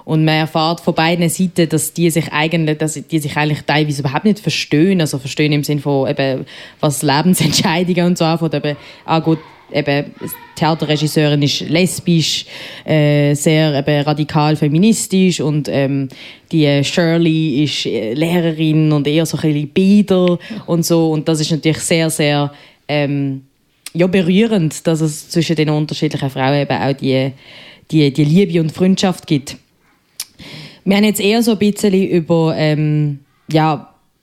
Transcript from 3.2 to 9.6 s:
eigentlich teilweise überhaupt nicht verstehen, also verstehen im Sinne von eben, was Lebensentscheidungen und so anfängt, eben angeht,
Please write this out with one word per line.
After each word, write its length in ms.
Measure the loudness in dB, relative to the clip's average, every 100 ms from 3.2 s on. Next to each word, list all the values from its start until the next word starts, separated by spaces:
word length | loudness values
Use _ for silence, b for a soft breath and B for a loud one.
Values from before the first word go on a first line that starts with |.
| -2 -2
eigentlich 260 | -2 -2
teilweise 380 | -2 0 0 -2
überhaupt 240 | -4 -2 0
nicht 140 | 0
verstehen, 600 | -2 -4 -2 2 2 2
also 160 | 0 -4
verstehen 360 | -6 -2 0
im 100 | 0
Sinne 180 | 0 -2
von 260 | 0 0 0
eben, 380 | -2 -2 -2 -8 B B B
was 200 | -2 0
Lebensentscheidungen 1040 | 0 2 4 2 2 0 0 0 0 0 2
und 100 | 2
so 80 | 0
anfängt, 280 | 0 -2
eben 220 | -2 -4 -6 B B -2
angeht, 340 | -2 0 -2 -4 -20